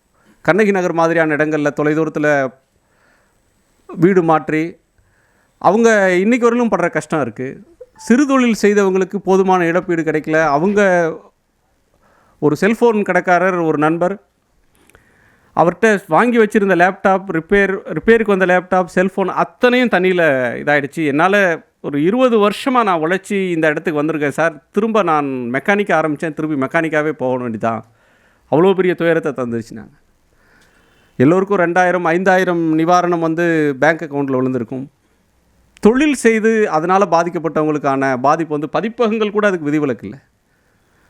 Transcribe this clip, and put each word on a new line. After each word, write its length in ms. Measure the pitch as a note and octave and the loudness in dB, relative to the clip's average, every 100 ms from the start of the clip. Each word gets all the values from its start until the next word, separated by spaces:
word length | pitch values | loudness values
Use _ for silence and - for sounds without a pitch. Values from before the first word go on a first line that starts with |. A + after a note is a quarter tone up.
| _ _ _ _ | _ _ _ _
கண்ணகி 300 | - F3 G#3 | -2 2 2
நகர் 220 | F#3+ F3+ | 0 0
மாதிரியான 440 | E3 E3 E3 D#3 D3 | 0 0 2 0 0
இடங்கள்ல 340 | D#3 D3+ D3 C#3+ | 0 0 -2 -2
தொலைதூரத்துல 720 | D3+ D#3 D#3 D#3 D3+ C#3+ C3 - _ _ _ _ _ _ _ _ _ _ _ _ - | -2 0 -2 -2 0 0 -2 -8 _ _ _ _ _ _ _ _ _ _ _ _ -14
வீடு 360 | - E3+ F#3 | 0 2 4
மாற்றி 540 | E3 D#3 D3 D#3 E3 - _ _ _ _ _ _ _ - | 2 0 0 -6 -6 -12 _ _ _ _ _ _ _ -2
அவங்க 560 | E3 G#3+ A3+ G#3+ F#3+ F3+ | 0 4 4 4 2 2
இன்னைக்கு 320 | G3+ B3 A#3 | 2 2 2
வரையிலும் 300 | A#3+ A#3 F#3 | 0 0 0
படுற 120 | E3+ | -2
கஷ்டம் 300 | D#3 - D#3+ | -4 -4 -4
இருக்கு. 420 | B2 A2 B2+ - G3+ - - - | -4 -8 -12 -12 -20 -20 -20 -8
சிறு 300 | - B3 C#4+ | 0 2 2
தொழில் 340 | C4+ A#3+ G#3 | 2 2 2
செய்தவங்களுக்கு 540 | G3+ G#3 G3 F#3+ - G3+ | 2 2 2 0 -2 -4
போதுமான 480 | F3+ F#3+ F#3+ F#3 | 0 2 2 2
இழப்பீடு 380 | E3+ F3 F3 E3 | 2 0 -2 -2
கிடைக்கல. 400 | D#3 D#3 D3 D#3 | -2 -4 0 0
அவங்க 720 | D#3+ C#3 F#3+ G3+ G3 F3+ E3 - - _ _ _ _ _ _ _ _ _ _ - | 2 2 0 2 2 2 0 -4 -16 _ _ _ _ _ _ _ _ _ _ -2
ஒரு 180 | D3 D3 | -2 2
செல்போன் 460 | G3 A3+ A#3 G#3+ | 0 2 2 2
கடைக்காரர், 520 | G3 F3+ F3+ F3 F#3 | 0 0 2 2 2
ஒரு 240 | F3+ D#3+ D3+ | 0 0 0
நண்பர், 440 | D3+ E3+ F3+ G3+ _ _ _ _ _ _ _ _ _ _ _ _ _ - | 0 0 -2 -4 _ _ _ _ _ _ _ _ _ _ _ _ _ 0
அவர்கிட்ட 460 | E3 F3 A3+ G3 - | 0 2 0 0 0
வாங்கி 300 | D#3 A#3+ A#3 | 2 2 2
வச்சிருந்த 360 | G#3+ A3 G3 F3 | 2 2 2 2
லேப்டாப், 480 | F3+ F#3 G3+ F#3+ G3 | 2 2 0 0 -2
ரிப்பேர், 640 | F3 D#3 G3+ G3 F#3+ - D#3+ | -6 0 0 0 -2 -6 -4
ரிப்பேருக்கு 400 | - A3+ G#3 F#3+ | 2 2 2 0
வந்த 100 | F#3 | 2
லேப்டாப், 380 | F3+ F3+ F#3 | 0 0 -2
செல்போன் 440 | F3 F#3+ F#3+ G3+ F#3 | 0 0 -2 -2 -4
அத்தனையும் 600 | D3+ E3+ - B3 B3 B3 | -2 -4 0 0 2 2
தண்ணியில 340 | F3+ F#3 F3+ D#3+ C3 B2 B2 | 0 0 2 2 0 -2 -4
இதாயிடுச்சு. 500 | C#3+ D3 C#3 - D3+ | -2 -2 -2 -4 -2
"என்னால 560 | C#3+ F3+ G3+ F#3 D3+ - _ | 2 2 2 0 -2 -8 _
ஒரு 220 | E3 C#3+ | -6 -2
இருபது 460 | E3 A#3+ B3+ A3+ G#3 | 0 2 2 2 0
வருஷமா 340 | G3+ C#4 B3+ | -2 -2 0
நான் 180 | G#3 E3+ | 0 0
உழைச்சி 500 | D#3 F#3 - G3+ F#3 | -2 -4 -4 -4 -2
இந்த 180 | E3 D#3 | 0 0
இடத்துக்கு 340 | D3+ F#3+ D3 | -2 -4 -2
வந்திருக்கேன் 260 | D3+ D#3 C#3+ | -2 -2 -2
சார். 400 | C3+ E3 D3+ _ | -2 -2 -4 _
திரும்ப 320 | G#3 A3+ G#3+ | -4 0 0
நான் 220 | F3 D3+ | 0 0
மெக்கானிக் 680 | C#3+ C3 A#2+ C3 - G3+ G3+ | -2 -6 -6 -4 -2 -2 0
ஆரம்பிச்சேன், 420 | E3 D#3 C#3+ E3 | 0 0 -4 -8
திரும்பி 320 | D#3 D#3 D3 C3 | -6 -6 -4 -4
மெக்கானிக்காவே 440 | E3 D#3+ D3+ D#3 | -2 -2 -2 -2
போக 380 | D3 B2+ B2+ B2 | -4 -4 -4 -6
வேண்டியதான்." 320 | A2 A#2 A2 - _ _ _ _ _ - | -4 -4 -6 -10 _ _ _ _ _ -2
அவ்வளோ 240 | C#3 F#3 | 2 2
பெரிய 200 | F#3 F#3 | 2 0
துயரத்தை 380 | E3 E3+ E3 D#3+ | 0 0 0 -2
தந்துருச்சு. 400 | C3 A#2+ A#2 A2 | -6 -6 -6 -10
நாங்க 240 | A2 - _ _ _ _ _ _ _ _ _ _ _ _ - | -16 -20 _ _ _ _ _ _ _ _ _ _ _ _ 0
எல்லோருக்கும் 420 | C3+ F#3 F#3+ G3+ | 2 2 0 0
ரெண்டாயிரம், 440 | E3+ F3+ F3+ F3+ | 0 2 2 0
ஐந்தாயிரம் 760 | E3+ F3 F#3+ F#3 F3+ F3 E3 D#3 | 0 0 2 2 2 0 0 0
நிவாரணம் 400 | E3 F3+ F3 F3 | 2 2 2 -2
வந்து 560 | E3 D#3+ F3 D#3+ D3 B2+ | -2 -2 0 0 0 0
பேங்க் 200 | C#3+ D#3+ | 0 -2
அக்கவுண்ட்ல 360 | D#3 C#3+ C#3 B2+ | -6 -6 -2 -2
விழுந்திருக்கும். 500 | C3 B2+ A2+ C3 C#3+ _ _ _ _ _ _ _ _ _ | -2 -4 -6 -10 -14 _ _ _ _ _ _ _ _ _
தொழில் 340 | G#3 B3+ D4+ | 2 2 2
செய்து 560 | C4 A3+ A3 A3 A3 G#3 | 2 2 2 2 2 0
அதனால 360 | D#3 F3 F#3+ G3 | 0 0 0 2
பாதிக்கப்பட்டவங்களுக்கான 1080 | E3 E3+ E3 D#3+ D#3 D#3 D3 C#3 C3+ C3+ B2+ | 0 0 -4 -4 -2 -2 -2 -2 -2 -2 0
பாதிப்பு 360 | C3+ D#3+ D#3+ | 0 0 -2
வந்து 160 | D3 D3+ | -6 -4
பதிப்பகங்கள் 640 | D#3 A3 A#3 A3+ A3+ G#3+ | -4 -4 -2 -2 -2 -2
கூட 160 | G3 G#3 | 0 0
அதுக்கு 180 | F#3 | -2
விதிவிலக்கு 440 | D3 D3+ C#3+ A2 G2 | -2 -2 -2 -6 -10
இல்ல. 140 | C3+ _ _ _ _ _ _ _ _ _ | -16 _ _ _ _ _ _ _ _ _